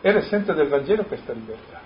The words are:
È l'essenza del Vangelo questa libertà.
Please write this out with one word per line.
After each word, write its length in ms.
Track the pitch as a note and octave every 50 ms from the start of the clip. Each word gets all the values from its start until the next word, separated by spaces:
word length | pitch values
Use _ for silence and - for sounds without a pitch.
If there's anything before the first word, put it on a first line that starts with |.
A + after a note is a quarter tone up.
È 120 | - F#3+ G#3
l'essenza 400 | G#3 - - - G#3 G3 - E3+
del 160 | D#3 D3 C3+
Vangelo 360 | C#3 C#3 C3+ C#3+ G#3 G#3+ G3+
questa 280 | - - - - - B2
libertà. 480 | A2+ A2 A2 A2 - - - - - -